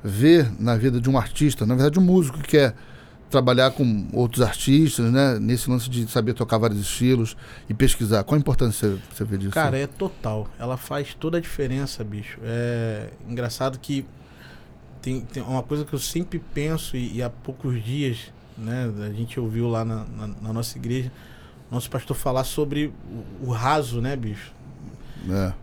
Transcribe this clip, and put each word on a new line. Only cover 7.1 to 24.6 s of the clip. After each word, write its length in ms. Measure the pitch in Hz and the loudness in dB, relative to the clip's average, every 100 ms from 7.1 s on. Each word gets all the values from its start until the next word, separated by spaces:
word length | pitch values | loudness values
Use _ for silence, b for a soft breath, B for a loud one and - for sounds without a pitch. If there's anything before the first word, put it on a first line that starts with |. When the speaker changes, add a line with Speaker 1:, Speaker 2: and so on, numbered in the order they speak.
| 127 113 - B B - | 4 2 -4 B B -8
Speaker 1:
e 40 | |
pesquisar. 500 | 107 135 - 107 107 | 4 4 4 2 2
Qual 120 | 95 151 | 4 2
a 40 | |
importância 500 | 143 127 120 - 107 | 4 4 2 2 0
você, 100 | 98 - | 0 -8
você 120 | - | -8
vê 140 | 113 98 | -4 -2
disso? 140 | 98 | -2
Speaker 2:
Cara, 260 | 156 147 135 | 0 0 0
é 100 | 139 | -4
total. 600 | - 196 - 120 107 104 - | -4 -6 -4 -6 -4 -6 -8
Ela 180 | 117 127 | -6 -6
faz 360 | - 143 143 | -6 -6 -6
toda 240 | - 156 170 | -6 -2 -2
a 40 | |
diferença, 640 | 165 - 135 131 143 - | -2 -4 -2 -2 -4 -6
bicho. 360 | 104 104 104 - | -8 -8 -10 -10
É 680 | 113 117 120 120 113 107 107 - - | -4 -2 -2 -2 -2 -4 -8 -14 -10
engraçado 520 | 120 120 - 135 127 | -6 -6 -2 -4 -4
que 260 | - 139 131 - B B B B B - - - 131 | -4 -4 -6 -18 B B B B B -20 -20 -10 -6
tem, 160 | 131 | -6
tem 220 | 120 139 | -6 -10
uma 180 | 123 131 | -4 -4
coisa 240 | 123 147 147 | -2 -4 -4
que 80 | |
eu 60 | 139 | -4
sempre 400 | - 165 180 170 | -4 -4 -4 -6
penso 580 | - 143 151 160 - 131 | -6 -4 -2 -2 -4 -4
e, 200 | 123 104 | -4 -4
e 40 | |
há 80 | 117 | -6
poucos 540 | - - 131 139 123 | -6 -12 -6 -4 -4
dias, 500 | 110 139 139 113 - - - - | -2 -2 -2 -2 -10 -20 -20 -10
né, 340 | 113 123 120 104 104 | -6 -4 -4 -4 -6
a 60 | |
gente 260 | 104 117 - | -6 -6 -4
ouviu 300 | 117 113 117 | -2 0 0
lá 160 | 113 113 | 0 -2
na, 180 | 113 | -4
na, 240 | 110 110 107 | -6 -8 -8
na 260 | 98 110 | -8 -6
nossa 260 | 113 113 120 | -4 -6 -6
igreja, 320 | 120 127 127 B B B B B - | -4 -4 -4 B B B B B -8
nosso 180 | 120 - | -8 -4
pastor 260 | 127 - 139 | -8 -4 -2
falar 260 | 139 127 | 0 0
sobre 480 | - - 143 143 147 - - 117 - - | 0 -2 -2 0 -2 -6 -14 -12 -12 -10
o, 80 | 127 | -4
o 20 | |
raso, 500 | 113 127 156 123 120 | 0 2 2 0 -2
né, 140 | 127 143 | -2 -4
bicho? 360 | 110 101 - - | -6 -8 -12 -18